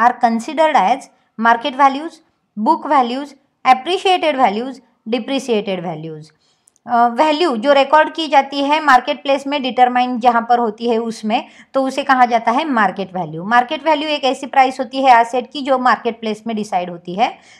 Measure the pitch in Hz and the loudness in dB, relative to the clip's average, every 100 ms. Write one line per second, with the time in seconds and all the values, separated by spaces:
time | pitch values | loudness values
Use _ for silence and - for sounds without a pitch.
0 | 240 247 233 226 269 302 311 269 190 269 | 0 2 0 0 -4 0 2 4 2 0
1 | - _ _ - 233 233 285 254 277 262 | -4 _ _ -2 2 2 0 2 2 2
2 | 330 - _ _ _ 208 226 330 269 285 | -8 -14 _ _ _ -4 0 0 0 0
3 | 240 254 285 - _ _ - 247 311 370 | 0 -4 -10 -16 _ _ 2 2 0 -2
4 | 392 359 320 262 226 208 262 254 _ _ | 0 0 0 0 0 0 -8 -12 _ _
5 | 220 254 254 269 269 214 196 185 175 156 | -6 -6 -4 -6 -2 -2 -2 -6 -8 -10
6 | 160 156 156 _ _ _ _ _ - 240 | -12 -14 -18 _ _ _ _ _ -4 0
7 | 240 233 311 302 349 233 269 277 277 311 | 2 2 0 2 0 0 2 2 4 4
8 | 311 311 311 285 277 277 277 302 302 254 | 2 -2 0 0 0 -4 0 0 4 2
9 | 254 277 277 269 277 285 254 233 247 247 | 2 -6 -2 -2 -2 -4 -4 2 2 2
10 | 247 247 240 233 220 240 233 214 233 226 | -2 0 2 2 0 0 0 -4 -2 -2
11 | 233 220 214 247 320 - _ 269 269 269 | -4 -6 -4 -4 -6 -18 _ -4 -2 -4
12 | 277 254 240 233 233 247 320 247 196 185 | 0 2 4 2 0 -2 0 0 0 -2
13 | 185 180 160 160 190 240 247 311 294 302 | -8 -8 -8 -8 0 2 2 -4 0 0
14 | 302 294 269 262 277 277 262 262 262 269 | 0 -2 -2 -2 -2 2 2 0 -6 0
15 | 269 233 240 254 233 294 269 254 247 233 | 6 6 4 -2 -6 -8 -2 0 2 0
16 | 233 226 220 208 233 214 208 185 180 170 | -2 -6 -8 -8 -6 -8 -4 -4 -6 -10
17 | 180 180 269 - _ | -10 -4 -4 -4 _